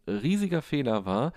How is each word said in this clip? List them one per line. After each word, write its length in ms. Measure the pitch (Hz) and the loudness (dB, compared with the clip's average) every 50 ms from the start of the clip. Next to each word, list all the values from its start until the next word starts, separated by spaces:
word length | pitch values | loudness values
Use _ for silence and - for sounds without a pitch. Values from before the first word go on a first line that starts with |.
| - | -6
riesiger 540 | - 101 104 107 160 196 208 202 185 175 160 | -4 -4 -2 0 2 2 2 2 0 0 -2
Fehler 460 | - - 156 147 139 117 110 104 95 | -2 -2 -2 0 0 2 0 0 0
war, 260 | 95 95 104 131 165 - | 0 0 0 0 0 -2